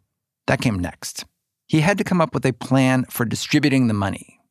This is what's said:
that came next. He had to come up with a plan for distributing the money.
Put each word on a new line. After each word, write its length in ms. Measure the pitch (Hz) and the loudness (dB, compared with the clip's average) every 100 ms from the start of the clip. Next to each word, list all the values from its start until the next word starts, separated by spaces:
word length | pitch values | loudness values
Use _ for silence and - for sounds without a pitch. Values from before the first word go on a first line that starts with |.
| _ _ _ _ - | _ _ _ _ -2
that 140 | 131 | 0
came 180 | 123 95 | 0 -2
next. 460 | 87 - - - - _ _ _ - | -6 -8 -14 -14 -16 _ _ _ -2
He 140 | 156 | 2
had 180 | 156 202 | 2 2
to 60 | |
come 160 | 208 185 | 0 0
up 120 | 156 | 0
with 140 | 143 135 | 0 -2
a 60 | |
plan 520 | - - 135 131 131 120 | -2 0 2 4 2 -2
for 140 | - | -4
distributing 640 | 110 - - 151 143 135 120 | -4 -4 0 0 2 2 2
the 60 | |
money. 400 | 104 98 - - _ _ | 0 -2 -6 -12 _ _